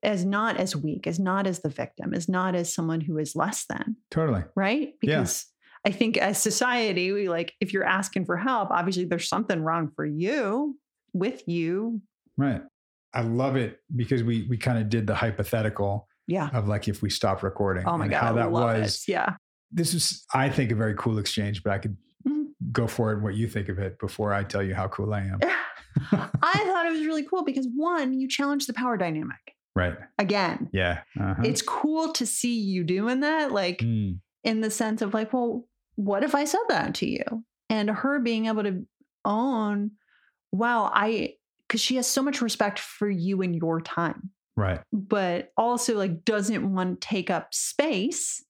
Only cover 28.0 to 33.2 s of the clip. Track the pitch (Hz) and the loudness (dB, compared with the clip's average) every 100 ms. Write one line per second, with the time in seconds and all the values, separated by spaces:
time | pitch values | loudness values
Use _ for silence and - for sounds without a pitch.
28 | 262 262 262 - 277 285 277 233 247 226 | 2 0 -2 0 0 0 -2 -2 0 0
29 | 180 156 156 - - _ _ - 90 87 | 0 0 -4 -10 -16 _ _ 0 0 -2
30 | - - 202 202 180 - - 95 90 87 | -10 -2 0 2 2 0 -2 0 2 0
31 | - - 98 92 117 143 - - 302 311 | -6 -4 -2 2 2 2 -2 -2 0 0
32 | 320 320 233 - 240 233 202 185 170 185 | 0 -2 -2 -2 0 0 0 0 0 0
33 | 220 254 | 2 2